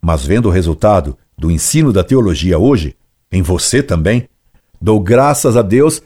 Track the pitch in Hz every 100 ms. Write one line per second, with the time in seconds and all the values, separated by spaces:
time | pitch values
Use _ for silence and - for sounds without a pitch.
0 | 85 82 67 104 113 90 82 80 104 101
1 | 71 67 _ - 80 80 - 151 156 98
2 | 87 131 107 85 90 87 120 131 76 -
3 | _ _ _ 92 85 90 - 117 - 85
4 | 80 120 123 _ _ _ _ _ 95 110
5 | 92 120 139 143 143 117 104 117 151 156